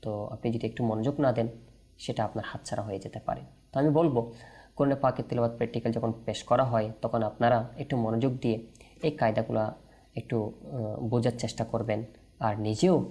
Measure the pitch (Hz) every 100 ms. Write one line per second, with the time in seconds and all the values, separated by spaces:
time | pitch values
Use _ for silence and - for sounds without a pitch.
0 | 110 104 104 120 120 113 113 - 117 107
1 | 117 143 135 120 117 - - - - -
2 | - 117 107 113 - - - 107 107 98
3 | 110 - - - - - - 135 151 151
4 | 165 123 117 - - - - - 139 135
5 | 127 127 120 120 117 117 117 120 117 113
6 | 113 110 - 107 - 123 127 117 110 113
7 | 117 117 107 - 120 120 120 - 147 131
8 | 110 113 131 127 123 110 - - - -
9 | 160 151 117 107 110 113 107 - - -
10 | - - - 117 107 - - 135 107 107
11 | 117 120 120 120 113 - - 113 113 107
12 | 113 - - - 113 107 107 110 180 165
13 | -